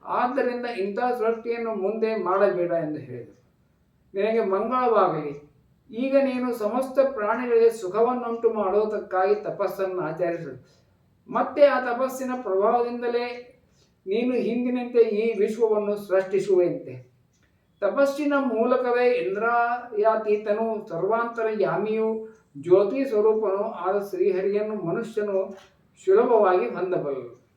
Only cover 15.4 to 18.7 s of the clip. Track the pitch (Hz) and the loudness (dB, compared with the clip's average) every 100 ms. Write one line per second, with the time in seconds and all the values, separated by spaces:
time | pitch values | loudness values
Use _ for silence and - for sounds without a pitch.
15.4 | 208 220 220 214 202 208 - 185 190 196 | 0 2 2 2 0 -4 0 0 2 -2
16.4 | - 185 175 143 131 127 - _ _ _ | 2 2 2 -2 -10 -16 -18 _ _ _
17.4 | _ _ _ _ 202 269 277 277 294 285 | _ _ _ _ -2 2 2 2 0 0
18.4 | 254 220 240 | 0 0 2